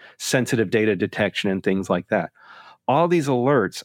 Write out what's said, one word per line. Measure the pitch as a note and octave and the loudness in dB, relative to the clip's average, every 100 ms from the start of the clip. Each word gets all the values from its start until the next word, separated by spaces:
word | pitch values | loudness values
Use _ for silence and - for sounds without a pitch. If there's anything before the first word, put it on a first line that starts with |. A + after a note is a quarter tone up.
| - - | -20 -12
sensitive | - C3+ A#2 A#2+ G2+ | -4 -2 0 0 0
data | A2 G#2+ F#2+ | 0 2 0
detection | G2 - G2+ - G2+ | -2 -2 -2 -2 -2
and | F#2+ | -2
things | G2+ F#2+ F#2+ | 0 -2 0
like | F2+ - | -4 -2
that. | G#2+ D#2+ _ - - - - - | -4 -4 _ -20 -20 -20 -10 0
All | C3+ E3+ | 2 4
these | E3+ C#3+ | 2 2
alerts | B2+ B2 C#3+ F#2+ - | 0 2 2 2 -4